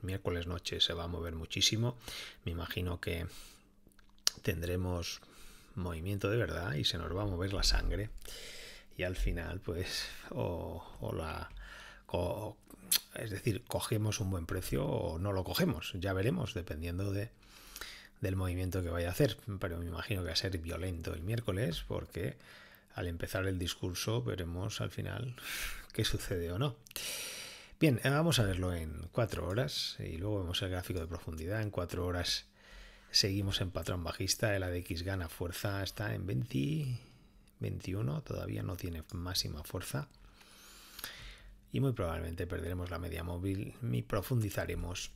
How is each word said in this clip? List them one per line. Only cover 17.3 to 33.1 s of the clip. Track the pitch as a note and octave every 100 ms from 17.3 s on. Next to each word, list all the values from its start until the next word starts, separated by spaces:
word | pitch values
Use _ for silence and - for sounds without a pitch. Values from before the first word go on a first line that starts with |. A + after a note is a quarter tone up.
| - - - - - - - - -
del | F#2+
movimiento | F#2+ F#2 F2+ F#2 F#2
que | E2+
vaya | E2+ F2
a |
hacer. | F2+ C#3+ - - G2
Pero | F#2+ E2+
me | E2+
imagino | E2 - G2
que | E2+
va |
a | E2+
ser | G2 F#2
violento | E2 E2 F#2 E2+ E2
el | E2
miércoles, | F2 A#2 A2 F#2 D3 D3+ -
porque | F#2+ - - G#2 - - - - - -
al | - F2+
empezar | E2+ - F#2+ F#2+
el | F#2
discurso | F2 - F#2 F2 - A#2
veremos | A#2+ F#2 E2+ E2+ G#2 -
al | G#2+
final | - G2 G2 B2 A#2+ - - - - -
qué | -
sucede | G#2+ G#2 - F#2 E2+
o | F2+
no. | C#3+ - - - - - - - - - - -
Bien, | D#3 A#2+
eh, | C3+
vamos | C#3+ E3 C3+
a |
verlo | G2+ F2 F#2
en | F2 D#2+ D2+ E2+
cuatro | - A#2 E2+ E2+
horas | G#2 C#3 - - -
y | G2 E2
luego | G2+ G#2
vemos | E2+ -
el | F#2
gráfico | F2+ - F2+
de | E2
profundidad. | E2 - D#2 E2 G#2+
En | G#2+
cuatro | F#2 E2+ F2
horas | F2 F2 E2+ - - - - - - - -